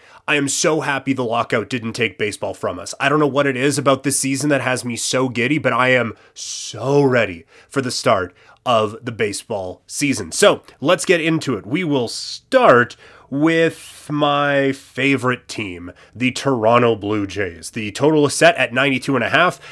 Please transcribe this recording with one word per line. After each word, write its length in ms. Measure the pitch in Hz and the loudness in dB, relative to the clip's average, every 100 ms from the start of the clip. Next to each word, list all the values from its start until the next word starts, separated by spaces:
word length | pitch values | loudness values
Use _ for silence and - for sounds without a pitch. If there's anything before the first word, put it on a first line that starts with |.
| - - - | -20 -12 -2
I 80 | |
am 140 | 147 139 | 0 0
so 320 | - 170 156 | 0 0 0
happy 320 | 143 135 139 | 0 -2 -2
the 100 | 131 | -2
lockout 480 | 120 117 113 120 104 | 0 -2 0 -2 -2
didn't 220 | 127 113 | -4 -6
take 260 | 110 113 - | -2 -2 -2
baseball 340 | 107 - 101 | -6 -4 -8
from 280 | - 104 87 | -4 -6 -6
us. 140 | 87 - | -10 -4
I 100 | 135 | 0
don't 120 | 151 | 2
know 80 | 147 | 2
what 180 | 135 143 | 2 0
it 100 | 123 | 0
is 220 | 139 131 | 0 2
about 240 | 135 135 | 2 2
this 160 | 143 131 | 0 -2
season 320 | 135 135 147 | -2 -2 0
that 100 | 139 | 0
has 240 | 120 123 | 0 -2
me 120 | 120 117 | -4 -6
so 320 | - 131 131 | -2 0 0
giddy, 300 | 117 120 151 | 0 0 0
but 140 | 123 | 0
I 180 | 120 127 | 2 4
am 240 | 127 113 - - | 4 0 -6 -18
so 680 | - - - - 104 123 143 | -16 -12 -12 -12 -6 2 4
ready 440 | 135 123 104 82 - - _ | 4 4 2 -4 -16 -20 _
for 120 | 139 | -4
the 120 | 127 | -4
start 420 | - 127 101 90 - - _ 131 | -2 2 2 0 -10 -20 _ 0
of 300 | 113 110 110 | 2 2 -4
the 120 | 123 | -8
baseball 680 | 110 107 98 - 104 92 90 - | -4 -4 -4 -6 -6 -6 -12 -14
season. 460 | - 143 113 85 | -4 -2 -2 -6
So 320 | - 202 147 - - | -2 0 -2 -6 -6
let's 240 | 139 185 | -2 0
get 160 | - 175 | 2 0
into 360 | 160 160 - 107 | 0 -2 -2 -6
it. 80 | |
We 200 | 107 156 | -4 -4
will 240 | 170 139 117 | -2 -2 -2
start 880 | - - - _ 262 226 120 120 - - - - | -8 -12 -14 _ 4 6 6 4 -4 -20 -20 -8
with 800 | 139 160 165 165 160 - - - | 0 2 4 2 0 -12 -16 -6
my 600 | 147 147 143 143 139 135 | 0 2 2 2 2 0
favorite 760 | 135 - - 139 135 123 120 - | -2 -8 -2 0 2 0 -2 -6
team, 420 | - 101 87 87 - - | -10 -8 -10 -14 -18 -20
the 160 | 107 123 | -4 -4
Toronto 640 | - 139 123 107 120 120 | 0 0 2 6 6 6
Blue 320 | 107 101 107 98 | 2 -2 -2 -2
Jays. 440 | 87 92 82 - | -4 -6 -8 -12
The 200 | 117 104 | -8 -8
total 360 | - 143 156 143 | 0 2 4 2
is 80 | |
set 200 | - 160 160 | 2 0 0
at 180 | 127 | -2
ninety-two 400 | 123 139 131 139 | -2 -2 -2 -2
and 100 | 131 | -2
a 60 | 107 | 0
half. 280 | 139 175 - - | 0 0 -2 -12